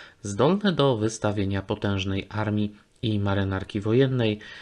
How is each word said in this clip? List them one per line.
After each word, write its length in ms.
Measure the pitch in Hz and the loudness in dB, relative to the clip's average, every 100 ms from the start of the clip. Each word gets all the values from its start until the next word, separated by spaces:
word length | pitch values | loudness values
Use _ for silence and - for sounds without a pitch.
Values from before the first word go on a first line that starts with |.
| - _ | -20 _
zdolne 520 | 101 101 135 196 208 | -8 2 2 4 2
do 240 | 151 139 113 | 2 2 2
wystawienia 640 | 110 - 107 101 98 98 | 0 0 -2 0 -2 -2
potężnej 680 | - 104 104 98 95 95 - | -4 -2 0 0 -2 -4 -4
armii 460 | 107 107 104 104 - _ _ | -4 -2 0 -2 -6 _ _
i 180 | 113 104 | -2 0
marynarki 600 | 101 98 98 95 - 104 | 0 0 0 -2 -4 -4
wojennej, 600 | 104 120 135 127 113 104 - - | 2 4 4 2 0 -2 -8 -18